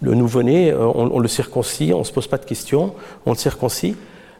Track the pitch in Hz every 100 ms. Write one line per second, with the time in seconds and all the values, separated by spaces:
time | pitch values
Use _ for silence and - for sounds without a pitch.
0 | 131 120 120 123 120 170 165 98 117 -
1 | 120 123 113 - - 127 - - 151 175
2 | - 135 - 139 - 117 - 139 190 -
3 | - - 123 120 143 - 127 - 180 208
4 | - - -